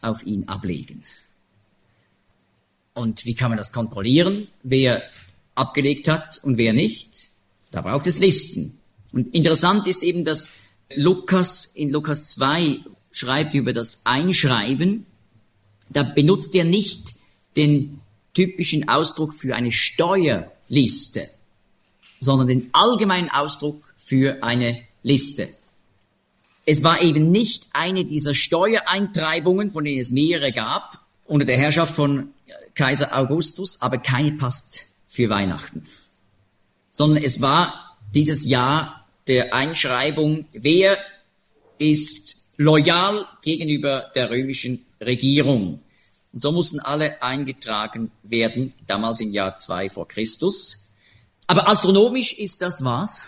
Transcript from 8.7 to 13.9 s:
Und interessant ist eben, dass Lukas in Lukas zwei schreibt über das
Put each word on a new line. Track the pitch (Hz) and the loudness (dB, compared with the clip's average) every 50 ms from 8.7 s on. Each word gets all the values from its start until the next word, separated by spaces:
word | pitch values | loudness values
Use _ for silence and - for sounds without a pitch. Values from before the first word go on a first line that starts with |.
| - - _ _ _ _ _ _ | -10 -16 _ _ _ _ _ _
Und | - 123 117 - - | -4 -4 -4 0 0
interessant | 170 147 156 160 - 165 180 196 208 - 180 | 2 2 4 4 4 4 4 4 2 2 0
ist | 185 - - | -2 -2 -2
eben, | 175 175 175 165 | -2 -2 -2 -2
dass | 156 156 151 - - - - - _ _ _ _ - - | -2 -2 -2 -4 -6 -10 -14 -20 _ _ _ _ -10 -4
Lukas | - 143 170 190 185 - - 185 185 180 175 - - - | 0 2 2 2 0 0 0 2 2 2 2 0 -2 -4
in | - - - 156 143 | -4 -6 -6 -4 -2
Lukas | 135 151 151 156 147 143 - - | -2 -2 -2 -4 -4 -4 -2 -2
zwei | - - 135 135 147 170 175 151 135 - - - - _ _ _ | -2 0 0 2 2 2 2 0 0 -2 -6 -14 -20 _ _ _
schreibt | - - - 123 131 143 156 151 147 | -10 -8 -4 -2 0 0 0 0 0
über | 143 123 123 123 | 0 0 0 -2
das | 120 117 - | -4 -4 -6